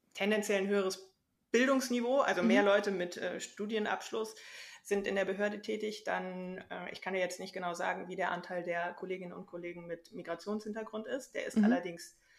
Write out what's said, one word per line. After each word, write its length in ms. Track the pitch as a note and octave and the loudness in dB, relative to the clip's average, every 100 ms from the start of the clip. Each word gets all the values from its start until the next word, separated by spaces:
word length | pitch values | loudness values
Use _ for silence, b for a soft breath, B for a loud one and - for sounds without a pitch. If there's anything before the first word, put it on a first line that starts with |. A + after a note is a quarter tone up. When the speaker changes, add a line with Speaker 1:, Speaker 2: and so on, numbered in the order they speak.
| _ | _
Speaker 1:
tendenziell 480 | - G3 G#3+ G#3 G3+ | -2 2 2 2 2
ein 60 | G3 | 4
höheres 420 | G3+ F#3+ - - _ _ _ _ | 2 2 -2 -10 _ _ _ _
Bildungsniveau, 680 | A#3 C4 C4+ B3 A#3+ A#3+ C#4 | 4 6 4 2 0 4 4
also 240 | - F#3+ | 4 4
mehr 180 | A3+ G#3 | 6 8
Speaker 2:
Mhm. 60 | G3+ | 8
Speaker 1:
Leute 240 | G#3 G#3 | 6 4
mit, 260 | F#3 F3 - | 0 -2 -4
äh, 240 | F3+ F#3 | -6 -6
Studienabschluss 960 | - - G#3 A3 G#3+ F#3+ - A3+ A3 - B B B B | -8 -8 -4 -2 0 -2 -2 -4 -4 -8 B B B B
sind 220 | - G3+ G3 | -2 -2 0
in 100 | G3 | 0
der 100 | F#3+ | 0
Behörde 360 | G3 G#3 G#3 | 0 0 -2
tätig. 440 | - G#3+ G#3+ G#3 - | -4 -4 -4 -4 -2
Dann, 540 | F#3 F#3 F#3 F#3 F#3 - | -2 -2 -6 -8 -10 -8
äh, 200 | F3+ F3+ | -8 -8
ich 80 | - | -8
kann 120 | F#3+ | -4
dir 60 | F#3+ | 0
jetzt 220 | F3+ F3+ | 0 -2
nicht 100 | F#3+ | -8
genau 220 | F#3+ F3+ | -6 -4
sagen, 340 | E3+ F#3 F#3 F3+ | -2 -2 -2 -4
wie 80 | F3+ | -2
der 160 | F3 | -2
Anteil 320 | F3 F3 F3+ | -2 -4 -6
der 300 | F3 E3+ F3 | -2 -2 -2
Kolleginnen 400 | G3+ F#3 F#3 F3 | -6 -6 -6 -8
und 140 | F3+ F#3 | -12 -12
Kollegen 380 | F3 F3 F3 E3+ | -10 -10 -10 -10
mit 280 | E3 - | -10 -10
Migrationshintergrund 960 | G#3 E3 E3+ G3+ G#3+ G#3+ G#3+ G#3+ G#3+ A3 | -12 -8 -8 -4 -4 -4 -8 -6 -8 -6
ist. 280 | C4 - - | -6 -6 -6
Der 100 | - | 0
ist 120 | A3 | 6
Speaker 2:
Mhm. 80 | G#3 | 6
Speaker 1:
allerdings 520 | G#3 F3 E3+ - - b | 6 0 -8 -14 -20 b